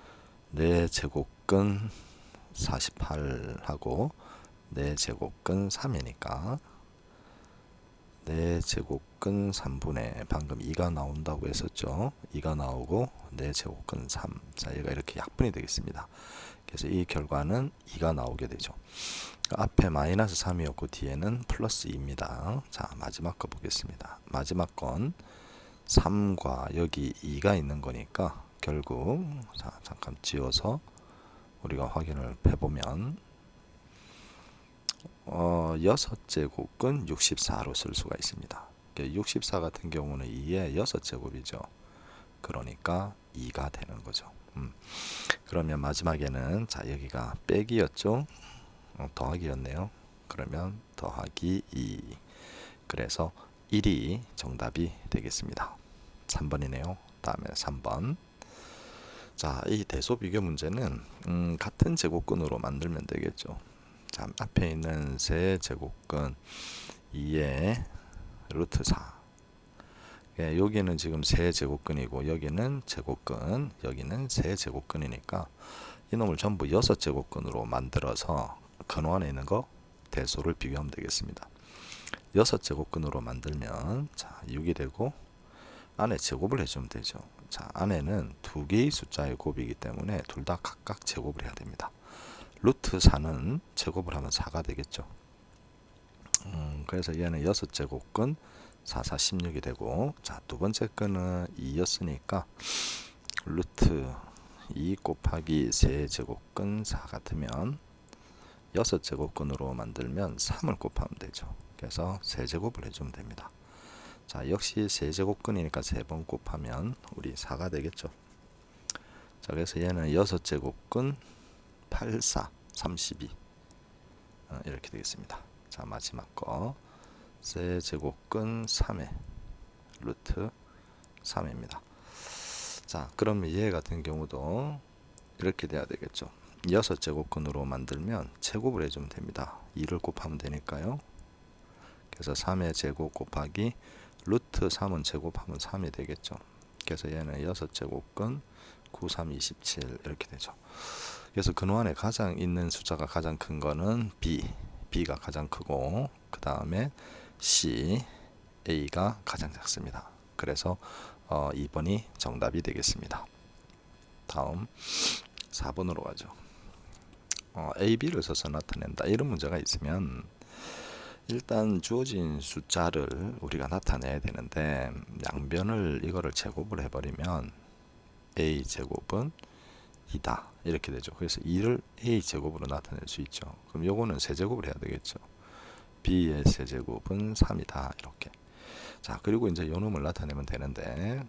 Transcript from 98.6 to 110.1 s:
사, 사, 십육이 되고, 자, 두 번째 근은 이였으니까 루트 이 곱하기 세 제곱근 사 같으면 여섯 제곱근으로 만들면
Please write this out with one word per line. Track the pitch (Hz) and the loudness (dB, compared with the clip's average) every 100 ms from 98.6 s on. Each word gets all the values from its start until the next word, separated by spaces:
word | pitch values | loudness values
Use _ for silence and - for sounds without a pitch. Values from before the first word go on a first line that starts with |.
| - - | -20 -16
사, | - - | -6 -4
사, | - 71 | -2 2
십육이 | - 92 87 76 | 2 2 0 -2
되고, | - 62 57 69 131 - | -4 -4 -2 0 0 -2
자, | - - - | -8 -10 -8
두 | - | 0
번째 | 95 110 113 - | 0 2 0 0
근은 | 104 95 90 90 90 - | 0 2 2 0 -2 -4
이였으니까 | - 80 90 - 90 69 - 98 - - - - - - - - - - - | -2 2 2 2 0 -2 -2 -2 -2 -6 -2 0 0 -2 -8 -12 -8 -6 0
루트 | 82 90 - - 78 65 64 - - - - - | 0 0 8 8 8 2 -6 -12 -18 -20 -18 -8
이 | - 80 98 | -2 0 0
곱하기 | - 80 - 82 78 78 62 | 0 0 2 0 4 4 6
세 | - - 69 71 | 6 6 4 0
제곱근 | - 57 57 - - 101 104 | -2 -4 -6 -6 -4 0 0
사 | 110 - | 0 -2
같으면 | - - - 78 71 65 98 147 - - - - - - - - - | -4 -8 -4 -2 -2 0 -2 -2 -8 -20 -20 -20 -20 -20 -20 -20 -4
여섯 | - 113 87 | 2 4 4
제곱근으로 | - 67 73 - 73 67 67 | 2 -2 -2 -2 -2 -2 -2
만들면 | 64 57 57 62 | -4 -6 -4 -4